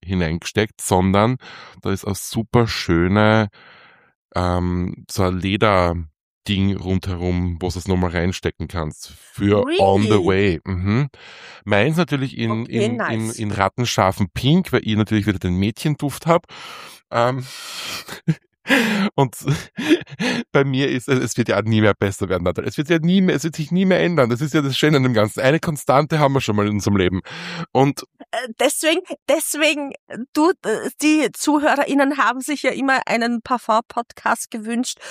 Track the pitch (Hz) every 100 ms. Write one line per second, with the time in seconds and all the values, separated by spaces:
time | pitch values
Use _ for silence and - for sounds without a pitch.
0 | 85 92 82 82 - - 107 - - 92
1 | 92 98 110 127 - - - - 98 98
2 | - 98 - - 110 123 117 - - 85
3 | 87 104 107 110 107 - - - - _
4 | _ _ _ - 90 90 87 90 90 -
5 | - - 92 92 95 104 110 95 87 85
6 | 80 _ _ _ - 98 98 98 90 95
7 | 98 90 90 90 90 85 92 92 92 92
8 | 90 85 87 90 - - 78 90 78 71
9 | - - - - 101 101 101 98 98 98
10 | 107 104 90 95 101 82 - 92 95 110
11 | 143 - - - - - 101 101 120 160
12 | 165 143 127 - 113 110 120 233 214 240
13 | 180 113 110 113 107 98 98 - 120 -
14 | 95 - 101 - 127 170 185 123 - 107
15 | 107 107 107 92 92 90 104 - 151 147
16 | 147 - 165 170 - - - - - -
17 | - 117 120 131 127 - - - - -
18 | - - - 160 _ _ - 262 226 214
19 | 202 - 131 - - 151 - - 294 -
20 | - 139 240 240 - 147 139 131 135 131
21 | - 127 123 - 113 101 107 110 107 98
22 | 101 95 92 90 87 80 - - 147 165
23 | 160 190 185 143 160 147 156 175 190 175
24 | 170 165 120 120 151 156 139 127 156 151
25 | 127 110 104 - 131 160 - 151 - 131
26 | 151 156 143 135 - 104 104 104 104 101
27 | 90 92 - - 175 170 165 - 139 -
28 | - _ - 220 247 220 254 - 320 339
29 | - - - 311 - 294 302 302 277 -
30 | - - 247 - 311 381 196 208 156 -
31 | 302 311 247 - - 294 254 247 - 277
32 | 277 285 220 247 262 285 262 - 269 262
33 | - 226 233 240 - 247 - 220 - -
34 | 233 - 220 196 - 233 214 233 254 -
35 | -